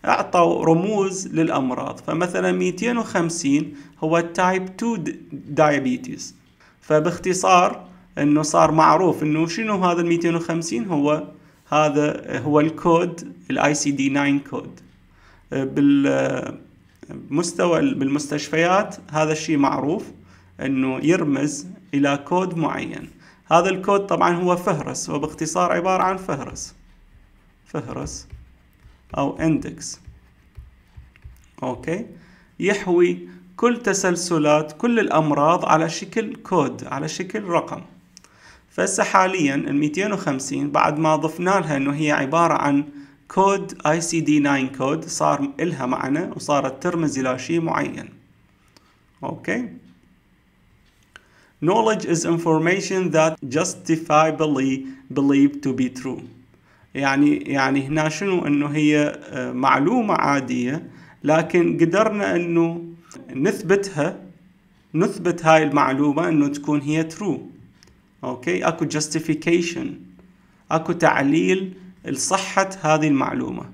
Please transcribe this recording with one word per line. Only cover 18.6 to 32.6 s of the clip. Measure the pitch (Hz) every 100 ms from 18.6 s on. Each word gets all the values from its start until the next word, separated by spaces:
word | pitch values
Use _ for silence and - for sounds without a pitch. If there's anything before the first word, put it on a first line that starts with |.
| 170 190 208 - -
هذا | 151 156
الشيء | 156 - 147
معروف | 139 143 135 196 - - - - _ -
إنه | 135 135 131 131
يرمز | 147 180 156 135 147 - - - -
إلى | 143 139 143
كود | - 180 185 165
معين. | 147 - - - - - - _ _
هذا | 165 185
الكود | 190 190 202 196
طبعا | 175 175 175
هو | 180 175
فهرس، | 180 160 139 135 -
وباختصار | 151 151 - 156 180 180
عبارة | 175 185 185
عن | 185 190
فهرس، | 185 139 - - - - - - _ - _ _ _ _ _
فهرس | 156 131 131 147 - - - - _ _ _ - - _ -
أو | 139 -
إندكس، | 160 151 - - - - - - _ _ _ - - _ _ - - _ - - _ -
أوكي، | 131 120 - 180 233 - - - _
يحوي | -